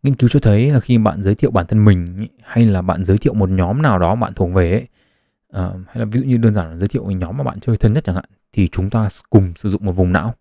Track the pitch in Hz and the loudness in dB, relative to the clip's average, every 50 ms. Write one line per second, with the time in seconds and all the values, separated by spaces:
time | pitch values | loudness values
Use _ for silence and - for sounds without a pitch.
0 | - 139 135 - 127 117 - 95 - 110 101 104 120 143 147 127 - - 123 117 | 0 0 0 4 2 4 4 4 4 4 4 4 2 4 2 2 2 4 2 2
1 | 107 107 - - 101 98 104 - - 127 117 98 85 - 107 107 107 104 98 90 | 2 2 -2 0 0 -2 0 2 0 0 0 0 -2 2 2 4 6 6 4 4
2 | 87 87 90 95 110 - _ _ _ - - 120 117 110 101 92 92 92 87 87 | 0 -6 -8 -12 -12 -12 _ _ _ -4 0 2 2 4 2 2 0 -2 -2 -2
3 | 98 90 95 110 - - - 107 101 92 95 92 90 87 104 135 156 143 107 90 | 0 0 0 2 2 0 0 2 0 0 0 0 0 0 0 0 2 2 2 2
4 | 90 85 101 117 120 95 95 - 95 87 90 98 90 85 92 113 - - _ _ | 2 2 0 0 -2 -6 -2 -4 -2 0 2 0 2 2 0 -2 -4 -6 _ _
5 | _ _ _ _ _ _ _ _ _ _ - 98 90 92 95 92 95 _ - 120 | _ _ _ _ _ _ _ _ _ _ -8 -6 -6 -6 -6 -12 -16 _ -8 -8
6 | 113 107 107 123 131 135 123 117 113 113 104 104 85 80 82 82 95 107 - 127 | -6 -4 -2 -2 0 0 0 2 2 2 2 0 -4 -6 -6 -4 -4 -4 -4 -4
7 | - - 98 92 87 80 98 139 139 127 - 101 - - 113 - - 110 107 151 | -4 -4 -6 -4 -6 -6 -6 -6 -6 -6 -8 -6 -4 -2 -2 2 2 2 0 0
8 | - - 90 92 - _ _ _ _ _ _ - 98 87 - - 95 98 - 117 | -2 -2 -4 -6 -6 _ _ _ _ _ _ 0 0 0 0 -4 -4 -2 -2 -2
9 | 110 101 - - - _ - 110 92 90 85 - - 104 95 - 104 98 87 90 | -2 -2 -4 -8 -12 _ 0 0 0 0 -6 -8 -6 -6 -6 -4 -4 -6 -2 -2
10 | 92 90 90 82 80 113 117 _ | -2 0 0 -2 -4 -4 -10 _